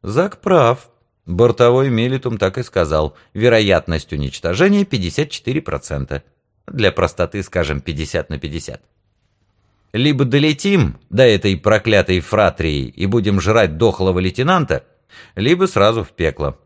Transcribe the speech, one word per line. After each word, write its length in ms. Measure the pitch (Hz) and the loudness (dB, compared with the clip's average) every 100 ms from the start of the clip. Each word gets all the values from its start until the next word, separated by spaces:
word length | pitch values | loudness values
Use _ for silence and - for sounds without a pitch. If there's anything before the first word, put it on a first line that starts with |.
Зак 380 | 90 117 190 - | -2 -2 -2 -4
прав. 480 | 196 180 120 131 - _ _ _ - | 2 4 4 2 -6 _ _ _ -8
Бортовой 600 | 90 120 113 120 123 135 | 2 2 4 4 4 2
Милитум 480 | 113 120 131 131 110 | 0 -2 -2 -6 -2
так 200 | 95 95 | -4 -4
и 60 | |
сказал. 520 | - 95 80 78 78 _ _ | -6 -2 0 0 -2 _ _
Вероятность 760 | 101 120 113 104 87 - 80 - | 0 2 4 4 2 0 -6 -6
уничтожения 760 | 76 69 - 85 95 190 202 196 | -8 -8 -6 -4 0 2 2 0
пятьдесят 440 | 120 85 - 147 | -2 -4 -4 -6
четыре 320 | - - 139 | -6 -6 -6
процента. 640 | - 71 - 73 67 69 _ _ _ _ - | -6 -8 -6 -8 -6 -8 _ _ _ _ -14
Для 240 | 143 101 | 0 0
простоты 520 | - 87 - 87 101 | 0 -4 -2 -4 -4
скажем 380 | 95 90 76 73 | -6 -4 -4 -4
пятьдесят 480 | 78 76 78 85 76 | -6 -8 -6 -6 -6
на 100 | 73 | -10
пятьдесят. 420 | 76 78 - - _ _ _ _ _ _ _ _ _ _ _ | -10 -10 -12 -18 _ _ _ _ _ _ _ _ _ _ _
Либо 320 | 107 143 139 135 | -2 0 0 0
долетим 720 | 139 151 147 202 196 92 - _ | 2 0 0 0 0 0 -4 _
до 140 | 101 | 4
этой 340 | 127 101 104 95 | 4 4 0 0
проклятой 640 | 104 107 113 104 90 92 | 2 2 2 2 2 -2
фратрии 680 | - 104 98 - 82 73 64 | 0 2 2 0 -4 -4 -6
и 180 | - 98 | -6 -2
будем 340 | 117 101 98 | 0 0 0
жрать 380 | 87 113 95 78 | 2 2 2 2
дохлого 420 | 113 - 95 90 | 0 0 -2 0
лейтенанта, 640 | 92 92 135 185 143 - _ _ _ - - - | -2 -2 0 0 0 -4 _ _ _ -20 -20 -4
либо 300 | 110 175 185 | 0 0 0
сразу 380 | - 101 113 | 2 2 2
в 60 | 98 | -6
пекло. 460 | _ 80 69 71 67 | _ -4 -2 -8 -8